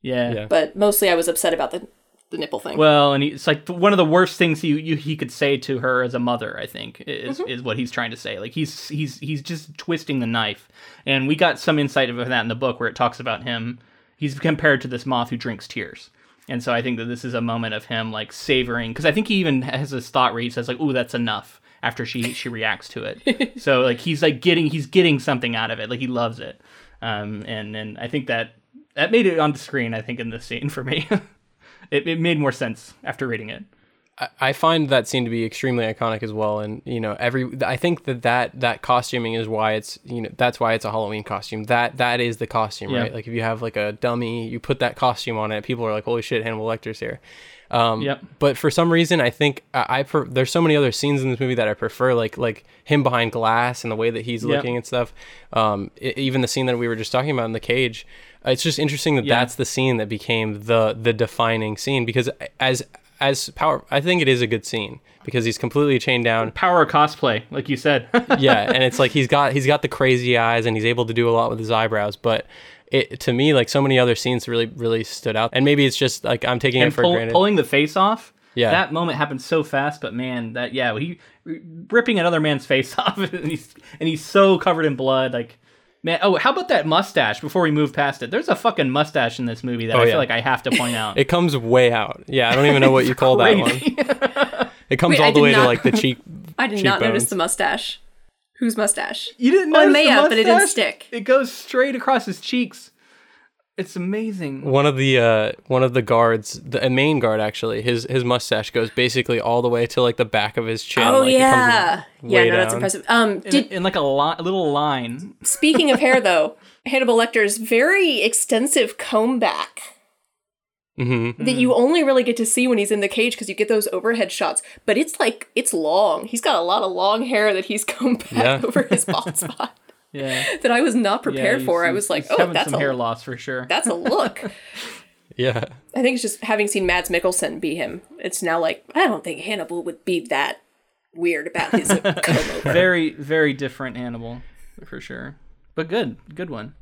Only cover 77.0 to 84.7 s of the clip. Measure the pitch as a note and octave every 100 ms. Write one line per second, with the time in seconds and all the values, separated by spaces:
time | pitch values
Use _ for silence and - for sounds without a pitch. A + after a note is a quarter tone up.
77 | F3 F3 A2+ A#2+ G3 G3+ C#3 C#3 D3+ F#3+
78 | G3 A3 - _ _ - A2+ E3 F#3+ D#3
79 | E3+ D3 D3 C3+ - E3 D3 C#3 C#3+ D3
80 | G#2+ A2+ B2+ B2 A2+ A#2+ B2 B2+ B2 A2
81 | D#3+ F3 _ _ - D#3 E3+ D#3+ F3+ A#3
82 | A#3 G#3 E3+ E3 D#3 C#3 - C3+ C3 -
83 | - - G3 F3+ D3 D#3 - - - -
84 | D#3+ D#3 - G3 G3 F#3 -